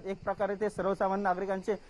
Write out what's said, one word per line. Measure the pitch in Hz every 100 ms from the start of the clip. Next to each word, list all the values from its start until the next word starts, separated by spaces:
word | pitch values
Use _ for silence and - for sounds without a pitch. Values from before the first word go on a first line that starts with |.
| 196
एक | 196
प्रकारे | - 196 196 196
ते | 214
सर्वसामान्य | 208 185 196 196 196
नागरिकांचे | 196 180 196 190 185 196 -